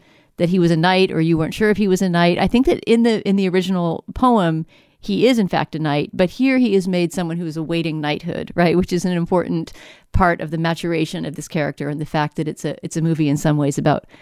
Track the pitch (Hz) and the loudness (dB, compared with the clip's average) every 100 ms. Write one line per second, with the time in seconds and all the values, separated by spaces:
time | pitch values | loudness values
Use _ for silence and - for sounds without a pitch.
0 | _ _ _ - 170 185 170 165 175 185 | _ _ _ -4 0 2 2 4 2 2
1 | 190 - 160 160 160 - 214 202 208 185 | 2 2 0 2 0 0 0 2 2 2
2 | 190 170 175 175 170 240 269 - - 233 | 2 2 2 2 2 2 2 0 2 2
3 | 233 220 - 196 190 180 180 185 170 160 | 2 0 0 0 2 0 0 -2 -2 -4
4 | - - 254 233 170 160 160 _ _ _ | -8 0 2 4 2 0 -6 _ _ _
5 | - 196 - 240 185 160 - 156 156 147 | -6 2 4 4 2 -2 -4 -4 -2 -2
6 | - - 180 - 262 262 247 196 185 180 | -4 -2 -2 2 0 2 2 2 0 -2
7 | 175 190 170 170 170 156 165 170 165 156 | -2 -4 -6 -6 -6 -6 -4 -4 -4 -4
8 | 147 147 170 - - - 170 170 185 180 | -4 -4 -6 -8 -6 0 2 2 0 -2
9 | 185 175 170 185 - 175 165 - - - | -2 -2 0 0 0 -4 -4 -12 -20 -20
10 | _ - 180 170 160 160 165 165 170 165 | _ 2 2 2 -4 -4 -2 -2 -4 -2
11 | 156 175 160 139 - - 147 139 143 147 | -4 -4 -8 -10 -8 -4 -4 -4 -8 -6
12 | 151 160 151 - 156 - 156 - 170 165 | -4 -2 -2 -4 -6 -6 -8 -8 -8 -2
13 | 160 160 151 147 160 147 143 - 151 - | 0 2 0 2 2 2 0 0 0 0
14 | - - | -4 -20